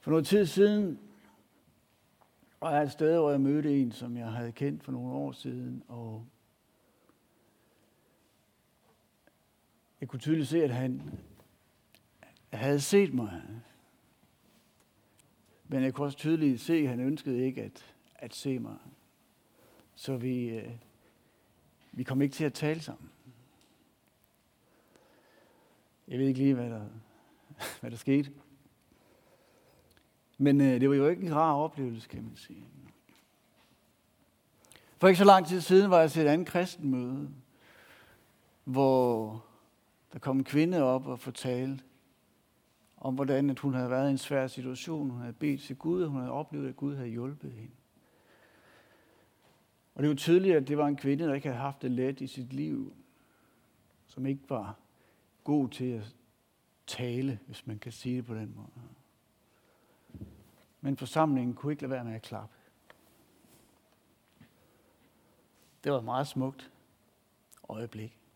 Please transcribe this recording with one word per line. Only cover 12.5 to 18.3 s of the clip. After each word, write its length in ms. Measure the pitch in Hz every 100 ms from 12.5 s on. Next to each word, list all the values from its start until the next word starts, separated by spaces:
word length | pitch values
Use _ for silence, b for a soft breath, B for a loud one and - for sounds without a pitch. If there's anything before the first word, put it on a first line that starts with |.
havde 280 | 117 135 143
set 340 | 139 202 196
mig. 280 | 131 110 87 - 110 - b b b b _ _ _ _ _ _ _ _ _ _ _ _ _ _ _ -
Men 140 | 135
jeg 120 | 131
kunne 120 | 131 143
også 120 | 139
tydeligt 420 | 151 165 151 123
se, 140 | -
at 140 | 170 143
han 120 | 123
ønskede 460 | 127 147 - 123 131
ikke 160 | 127
at, 320 | 104 - - _ _
at 200 | _ 120